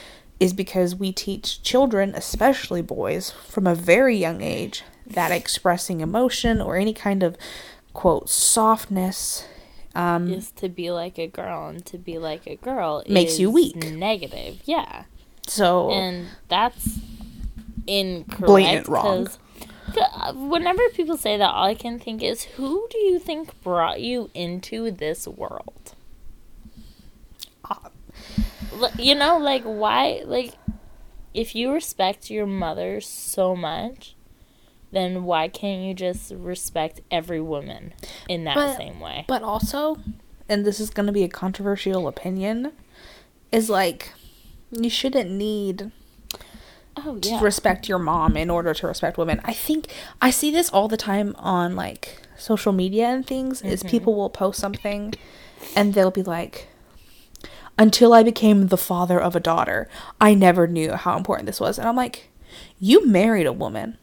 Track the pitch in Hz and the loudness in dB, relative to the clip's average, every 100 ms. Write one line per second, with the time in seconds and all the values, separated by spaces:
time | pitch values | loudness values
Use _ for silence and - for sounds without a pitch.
0 | - - - - 185 190 190 190 175 185 | -20 -20 -20 -6 -4 -4 -4 -2 -2 -2
1 | 190 185 - 190 - - - 247 269 202 | -6 -6 -8 -8 -8 -8 0 2 4 2
2 | 196 175 - 220 247 262 - 175 - - | 0 -4 -8 2 2 2 -2 -6 -4 -4
3 | 92 170 - - - 220 185 170 175 202 | -2 -4 -6 -12 -8 0 2 2 4 6
4 | 269 214 165 165 156 - 196 - - - | 6 4 -2 -4 -6 -6 -6 -10 -16 -20
5 | - 196 165 175 - - 175 175 - 165 | -8 -2 0 -2 -2 0 2 0 -2 -4
6 | 156 214 254 - 233 220 190 170 214 214 | -2 2 2 2 0 0 0 0 0 0
7 | 202 196 175 180 - - - - _ - | -2 2 0 -2 -14 -16 -18 -20 _ 0
8 | - - - - - 226 220 220 - 190 | 2 2 0 0 2 4 4 2 0 -2
9 | 185 - - - - - - - - - | -2 -4 -6 -8 -10 -20 -20 -18 -10 -4
10 | 175 170 175 185 220 - 185 180 175 175 | 0 0 0 -4 -8 -8 -8 -6 -6 -6
11 | 180 165 165 - 185 160 156 165 - 175 | -6 -8 -10 -8 -8 -8 -10 -12 -14 -14
12 | 175 165 160 156 - - 247 262 160 151 | -10 -8 -8 -8 -10 -10 -6 -2 -2 -2
13 | - 196 165 160 190 302 - 165 160 156 | 2 4 4 2 4 4 4 0 -8 -4
14 | 196 208 151 - 65 - - 320 - - | -4 -4 -6 -12 -12 -12 -4 -4 -4 -12
15 | - - - - - 214 180 180 - 196 | -16 -20 -20 -16 -8 0 2 4 2 0
16 | 185 175 175 - - 180 240 - - - | -2 -6 -12 -16 -2 0 0 -2 -8 -8
17 | - - - - - - - - - 202 | -12 -14 -16 -10 -10 -10 -12 -10 -2 -2
18 | 190 175 - - 190 196 180 160 - 147 | -2 -6 -8 2 8 10 8 2 0 0
19 | - - - - _ - - - - - | 2 0 -2 -10 _ -20 -20 -14 -6 0
20 | 784 - - 262 277 339 349 381 480 - | 0 0 -8 -6 -2 -2 0 2 2 0
21 | 320 320 214 208 196 - 190 220 240 233 | -2 -2 -2 0 0 2 0 -2 -8 -10
22 | 233 220 - 226 - - 269 370 466 466 | -10 -6 -4 -6 -10 -8 -4 -4 -4 0
23 | 403 359 359 311 311 - 185 175 165 - | 2 2 -2 -8 -10 -10 -2 0 0 -2
24 | 233 247 - 170 175 180 - 226 226 180 | -4 -6 -6 -8 -8 -8 -10 -6 -6 -4
25 | 151 165 - 190 - - - - - - | -6 -6 -10 -10 -10 -10 -14 -18 -20 -20
26 | - - - - - - - - - - | -20 -18 -18 -18 -20 -20 -20 -20 -20 -20
27 | - - - - - _ - - - - | -20 -20 -20 -20 -20 _ -12 -12 -12 -20
28 | - - - - - - 214 208 247 233 | -20 -20 -6 -2 -2 -4 -12 -4 -4 0
29 | 254 285 285 339 285 262 226 208 214 240 | 2 4 4 2 2 -2 -4 -2 0 2
30 | - - - 247 240 - - - - - | 0 -2 -4 -6 -6 -10 -10 -10 -16 -20
31 | - - - 214 226 220 247 311 - - | -20 -20 -10 -6 -6 -4 -2 -2 -4 -2
32 | 190 208 - 214 202 190 165 156 180 208 | -2 -2 -8 -6 -4 -4 -4 -4 -6 -6
33 | - - - - 185 180 156 - 233 269 | -10 -12 -6 0 0 0 -4 -6 -8 -10
34 | - - - - - _ _ _ - 190 | -20 -20 -20 -20 -20 _ _ _ -6 -2
35 | 180 185 175 165 165 - 202 190 190 185 | -2 -4 -2 -2 -2 -4 -6 -6 -6 -6
36 | 180 175 - 185 180 180 - 165 160 - | -6 -6 -10 -12 -10 -8 -6 -4 -6 -8
37 | - 170 170 165 160 143 143 - - - | -6 -6 -4 -6 -4 -6 -8 -14 -16 -16
38 | - - - 170 156 277 285 254 - 82 | -18 -14 -8 -6 -2 0 0 -4 -10 -12
39 | 80 71 - 254 220 214 - 285 311 311 | -12 -10 -4 -4 -2 -4 -2 -2 -4 -4
40 | 220 220 - - - 208 202 208 214 - | -10 -14 -18 -20 -4 0 0 -2 -4 -2
41 | 208 202 180 - 185 190 202 196 196 185 | 0 2 0 -2 -6 -2 -2 -2 0 -2
42 | 151 - 185 190 196 233 285 - - - | -2 -6 -6 -4 -2 -4 -6 -10 -20 -20
43 | - - _ _ _ 226 220 196 180 170 | -20 -20 _ _ _ 0 2 0 0 -4
44 | - - - - - - - 233 233 - | -14 -18 -20 -20 -20 -20 -14 -4 -2 -2
45 | 269 269 185 196 214 214 196 190 208 - | 0 0 0 -2 -2 -2 -4 -6 -10 -16
46 | - - - - - - - - _ - | -20 -20 -14 -14 -14 -20 -20 -20 _ -12
47 | 294 214 196 226 208 202 202 185 - 185 | -10 -6 -4 2 2 4 0 0 -2 -2
48 | 156 170 156 151 170 170 170 156 170 165 | 0 2 2 2 0 0 0 -2 -4 -2
49 | 160 - 165 - - 226 - 311 - - | -4 -2 -2 -2 -4 -4 -2 -2 -4 -14
50 | - - 254 247 302 320 349 196 214 220 | -18 0 0 2 2 2 2 2 2 -2
51 | 208 196 202 - - 180 175 185 82 - | 0 0 0 -4 -2 0 0 -2 -8 -10
52 | - - - - - 214 214 185 185 208 | -14 -16 -20 -12 -2 0 2 2 2 2
53 | 233 262 262 262 262 262 196 190 190 233 | 2 0 -4 -4 -4 -4 -4 -4 0 2
54 | 196 208 196 - 196 - 202 202 208 208 | 2 0 -2 -2 -2 -2 -6 -4 -6 -6
55 | 208 226 - - - - - 208 208 202 | -6 -10 -14 -20 -20 -20 -2 2 4 6
56 | 185 190 185 170 - - - - - - | 4 2 -2 -4 -6 -12 -18 -20 -20 -20
57 | - - - - - - - - 214 - | -20 -20 -20 -20 -20 -20 -6 6 6 8
58 | 233 226 226 226 214 202 185 185 - 180 | 10 10 8 6 6 8 6 2 0 0
59 | 180 180 175 175 165 165 - - - - | 2 2 2 2 2 2 0 -2 -4 -12
60 | - - 214 202 185 175 170 170 156 175 | -18 6 8 10 8 8 4 2 -2 -2
61 | 180 - 190 - - - - 220 226 247 | -2 -2 0 -2 -4 -2 -2 0 0 0
62 | 240 - - _ - - - _ 190 370 | -2 -6 -18 _ -20 -20 -20 _ 8 8
63 | 302 185 220 208 147 - 113 107 226 226 | 8 6 6 4 2 0 -4 -6 -8 -10